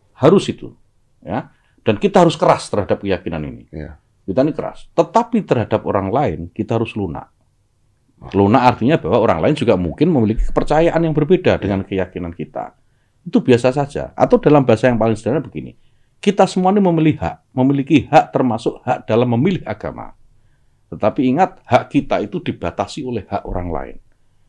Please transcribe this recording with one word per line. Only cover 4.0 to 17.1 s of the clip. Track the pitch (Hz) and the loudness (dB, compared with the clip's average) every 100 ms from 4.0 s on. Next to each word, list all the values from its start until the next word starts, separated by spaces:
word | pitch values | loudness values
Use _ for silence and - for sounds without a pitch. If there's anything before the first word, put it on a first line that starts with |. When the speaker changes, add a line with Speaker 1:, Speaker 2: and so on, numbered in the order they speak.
| _ _ | _ _
Speaker 1:
Kita | - 95 | -4 0
ini | 151 | 0
keras. | - - - - | -2 -8 -12 -6
Tetapi | - 160 226 233 226 | -2 0 0 0 -2
terhadap | - 127 101 107 | -2 -2 0 -2
orang | 82 98 95 | -2 -2 -2
lain, | 120 127 80 85 | -2 -2 -4 -8
kita | - 107 113 | -8 -4 -4
harus | 113 | -4
lunak. | 107 92 71 - _ _ _ _ _ _ _ _ _ | -6 -8 -8 -16 _ _ _ _ _ _ _ _ _
Speaker 2:
Ah. | - | -4
Speaker 1:
Lunak | 95 101 127 123 | 0 4 4 4
artinya | 120 117 160 | 2 2 0
bahwa | 80 110 | 0 0
orang | 110 85 | 2 2
lain | 104 | 0
juga | 151 113 92 | 0 0 0
mungkin | 87 - 160 | -2 0 0
memiliki | 147 107 113 | 2 2 0
kepercayaan | - - - 151 165 165 | 0 0 0 2 2 0
yang | 165 | 0
berbeda | 151 151 185 120 92 | 0 2 2 2 0
Speaker 2:
Iya. | |
Speaker 1:
dengan | 101 95 | 0 -4
keyakinan | - 95 90 92 87 | -4 -4 -6 -8 -10
kita. | - 76 - - - _ _ _ _ | -10 -12 -12 -12 -16 _ _ _ _
Itu | 170 240 | -4 0
biasa | 131 123 127 | 2 2 2
saja. | 139 139 - 65 - | -2 -4 -6 -10 -2
Atau | 127 233 | 2 2
dalam | 151 147 | 4 4
bahasa | 127 - 127 | 4 2 2
yang | 117 | 2
paling | 113 | 0
sederhana | 107 107 156 | -2 -2 -4
begini, | 104 78 62 - _ _ _ _ | -6 -12 -14 -18 _ _ _ _
kita | 202 202 | 0 2
semua | 185 185 185 | 2 2 2
ini | 208 | 2
memiliki | 190 165 160 | 2 2 2